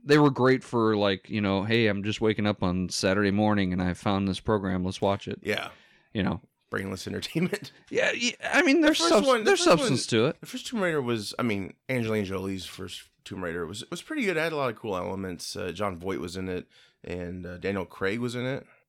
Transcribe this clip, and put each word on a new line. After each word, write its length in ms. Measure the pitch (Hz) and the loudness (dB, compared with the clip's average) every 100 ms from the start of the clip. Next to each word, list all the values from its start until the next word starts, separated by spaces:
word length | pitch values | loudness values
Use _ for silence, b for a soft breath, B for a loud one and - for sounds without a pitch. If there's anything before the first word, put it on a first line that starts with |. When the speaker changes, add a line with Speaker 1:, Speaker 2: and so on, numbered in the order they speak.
Speaker 1:
they 140 | 135 151 | 2 6
were 120 | 147 | 6
great 300 | 131 127 131 | 6 4 4
for, 360 | - 120 110 107 | 2 0 2 4
like, 320 | 101 95 - | 2 0 -2
you 100 | 107 | -2
know, 240 | 101 98 | 2 2
"Hey, 240 | 101 113 110 | 2 4 4
I'm 160 | 101 | 2
just 160 | 101 104 | -2 0
waking 260 | 110 107 104 | 0 2 0
up 160 | 104 | 0
on 260 | 92 90 90 | 0 0 -2
Saturday 420 | - 98 98 101 | 0 2 2 2
morning 400 | 101 107 104 92 | 2 2 2 0
and 100 | 90 | 0
I 120 | 90 | -2
found 340 | 87 110 98 98 | -2 -2 0 0
this 140 | 92 | -2
program. 420 | - 107 95 92 | 0 -2 0 -2
Let's 160 | 92 - | -2 -2
watch 300 | 101 98 - | 0 -2 -4
it." 100 | - | -8
Speaker 2:
Yeah. 280 | - 101 - - b b b | -4 -4 -6 -14 b b b
Speaker 1:
You 100 | 107 | -4
know. 180 | 98 87 _ _ - 104 | -2 -2 _ _ -8 -6
Speaker 2:
Brainless 320 | 98 95 - | -6 -8 -6
<laughs> 40 | |
entertainment. 600 | 95 - 165 175 - - - - | -8 -4 -2 -2 -4 -10 -20 -6
Speaker 1:
Yeah, 220 | 440 - | -2 0
yeah, 200 | 240 240 - - | 0 -2 -4 0
I 80 | 269 | 2
mean, 200 | 349 302 | 6 6
Speaker 2:
The 60 | 302 | 6
Speaker 1:
there's 100 | 311 | 4
Speaker 2:
first 120 | 339 | 4
Speaker 1:
subs-, 180 | 330 277 | 4 6
Speaker 2:
one, 120 | 240 | 4
the 40 | 214 | 4
Speaker 1:
there's 140 | 370 | 4
Speaker 2:
first 100 | 349 | 6
one, 80 | 175 | 6
Speaker 1:
substance 280 | 247 127 - | 4 0 2
to 180 | 113 127 | 4 2
it. 140 | - | 0
Speaker 2:
the 40 | - | -10
first 200 | 254 - | -12 -8
Tomb 140 | 233 | -2
Raider 180 | 180 151 | 0 0
was, 320 | 120 117 101 - | 0 -2 -4 -4
I 40 | |
mean, 300 | 123 101 90 - - | -2 -2 -4 -10 -6
Angelina 360 | 127 113 107 95 | -4 0 -2 -2
Jolie's 400 | 95 95 95 85 | -4 -4 -6 -8
first 380 | - 90 - - _ | -12 -14 -14 -18 _
Tomb 200 | - 95 | -14 -8
Raider 220 | 87 85 80 | -6 -4 -6
was, 180 | 104 - | -8 -10
was 120 | 175 | -12
pretty 220 | - 311 208 | -8 -4 -2
good. 100 | 160 | 0
It 40 | |
had 100 | 165 | -2
a 40 | 151 | -2
lot 120 | 131 | -2
of 60 | 117 | -4
cool 200 | 113 92 | -4 -4
elements. 580 | 92 95 95 85 - 101 | -4 -4 -6 -8 -10 -8
Uh, 160 | 92 | -6
Jon 260 | 85 104 85 | -2 -4 -4
Voight 220 | 92 87 | -6 -4
was 160 | 85 90 | -6 -6
in 140 | 92 | -6
it, 180 | 90 - b b b | -6 -10 b b b
and, 420 | - 87 90 92 87 | -10 -8 -8 -10 -12
uh, 120 | 90 | -8
Daniel 280 | 92 98 87 | -4 -4 -4
Craig 340 | - 95 113 | -4 -2 -2
was 160 | 120 120 | -4 -4
in 100 | 127 | -6
it, 200 | 135 - b | -6 -10 b